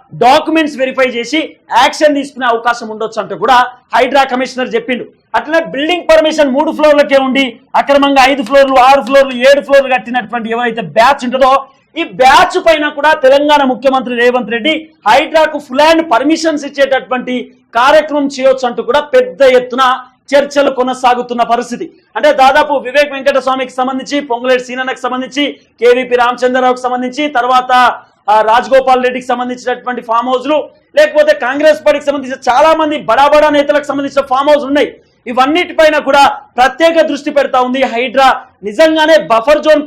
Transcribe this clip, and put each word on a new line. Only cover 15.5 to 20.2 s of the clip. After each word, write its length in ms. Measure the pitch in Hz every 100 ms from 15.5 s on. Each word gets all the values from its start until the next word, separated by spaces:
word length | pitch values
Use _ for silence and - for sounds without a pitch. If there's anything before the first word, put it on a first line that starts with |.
| 294 -
ఫుల్ 180 | 254 311
అండ్ 160 | 330 330
పర్మిషన్స్ 500 | 330 285 320 330 294 277
ఇచ్చేటటువంటి 640 | 277 269 262 262 254 247 254 - _ _ 226
కార్యక్రమం 480 | 262 302 302 294 277
చేయొచ్చు 320 | 254 262 262 247
అంటూ 140 | - 220
కూడా 120 | 285 -
పెద్ద 280 | 254 254 180 269 254
ఎత్తున 260 | 247 247 254 254 - _